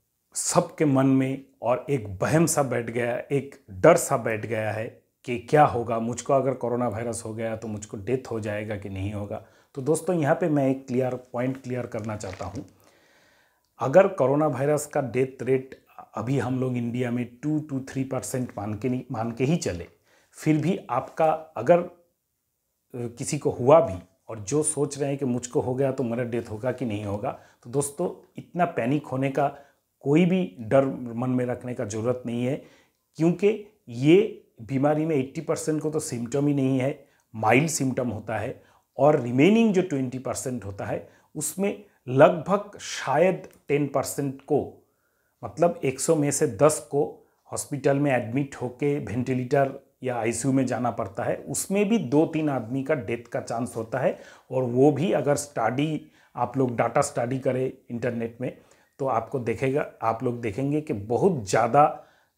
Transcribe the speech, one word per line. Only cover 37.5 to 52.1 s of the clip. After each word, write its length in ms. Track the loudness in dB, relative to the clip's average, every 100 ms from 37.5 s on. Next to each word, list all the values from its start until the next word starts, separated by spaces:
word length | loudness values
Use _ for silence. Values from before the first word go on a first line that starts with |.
| 4 4
सिम्टम 400 | 0 -2 -2 -4
होता 300 | -6 -6 -6
है, 240 | -6 -10 _ _ _ 2
और 220 | 4 4
रिमेनिंग 540 | 2 4 6 6 4
जो 80 | 2
ट्वेंटी 360 | 0 -2 -4 -6
परसेंट 460 | -6 -6 -6 -6
होता 200 | -8 -8
है, 240 | -8 -8 -10 _ _ -8
उसमें 480 | -8 -2 -4 -4 -12 _ -2
लगभग 680 | 6 6 6 0 -2 -2 -14
शायद 720 | -12 -8 -2 4 4 2 -8 -20 -2
टेन 180 | 0 0
परसेंट 540 | -2 -2 -4 -6 -6
को, 460 | -2 0 0 -10 _ _ _ _ _ _
मतलब, 360 | -12 2 2 2
एक 160 | -4 -2
सौ 160 | 0 2
में 140 | 2
से 160 | 2 0
दस 320 | 4 4 4
को 480 | -2 -2 -2 -4 _ _ _
हॉस्पिटल 460 | -10 -8 0 2 4
में 140 | 2
एडमिट 440 | 2 0 -4 -4 -6
होके 420 | -10 -4 -2 -2
वेंटिलेटर 760 | -4 -4 -2 -2 2 2 2 -2 -16 _
या 140 | -6 -2
आईसीयू 380 | -2 0 2
में 120 | 2 2
जाना 240 | 0 -2
पड़ता 320 | -2 -6 -4
है, 140 | -4 -4
उसमें 520 | -6 -8 -2 0 2
भी 100 | 0
दो 280 | 2